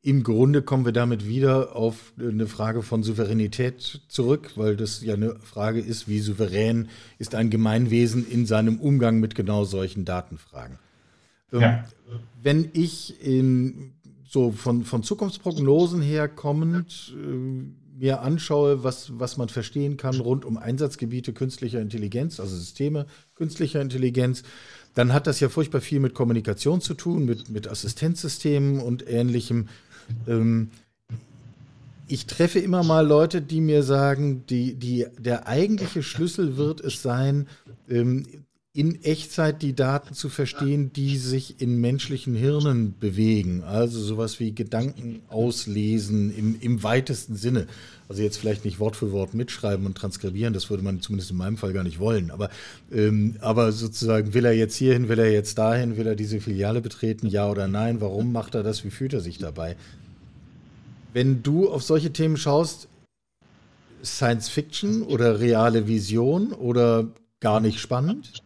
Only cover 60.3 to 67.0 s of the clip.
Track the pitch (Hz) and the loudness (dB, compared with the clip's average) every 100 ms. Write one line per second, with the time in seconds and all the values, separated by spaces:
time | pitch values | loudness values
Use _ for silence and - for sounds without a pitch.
60.3 | - - - - - - - - 120 131 | -20 -20 -20 -20 -20 -20 -20 -4 2 2
61.3 | 131 127 156 196 156 123 160 151 147 160 | 2 2 2 2 0 2 2 2 0 0
62.3 | 151 151 143 165 - - _ _ _ _ | 0 2 2 2 -6 -18 _ _ _ _
63.3 | _ _ _ _ _ _ - 131 - 123 | _ _ _ _ _ _ -14 -10 -2 0
64.3 | 117 110 - 147 - 202 220 220 131 120 | 0 -2 -6 -6 -4 -2 -2 0 2 4
65.3 | 104 120 113 117 113 107 113 95 113 123 | 4 4 6 4 4 2 0 0 2 2
66.3 | 170 214 - 123 123 117 113 | 2 0 -2 0 4 6 4